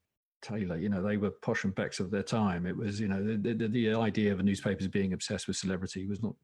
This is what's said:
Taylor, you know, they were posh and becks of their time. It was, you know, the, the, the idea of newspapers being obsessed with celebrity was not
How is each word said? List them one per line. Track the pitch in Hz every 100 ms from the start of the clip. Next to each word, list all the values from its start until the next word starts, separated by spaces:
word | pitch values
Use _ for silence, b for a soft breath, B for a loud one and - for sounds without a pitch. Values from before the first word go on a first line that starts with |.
| _ _ _ _
Taylor, | - 107 95 82
you | 98
know, | 98
they | 101 104
were | 101
posh | - - 107
and | 98
becks | 95 101 -
of | 92
their | 101
time. | 95 117 104 87 87
It | 92
was, | 107 101
you | 107
know, | 95
the, | 104 110 113
the, | 113 113
the | 123 113
idea | 110 113 104 104
of | 95
newspapers | 95 98 - 98 95
being | 101 98
obsessed | 92 - 101 -
with | 95
celebrity | 95 92 92 - 98
was | 101
not | 110 -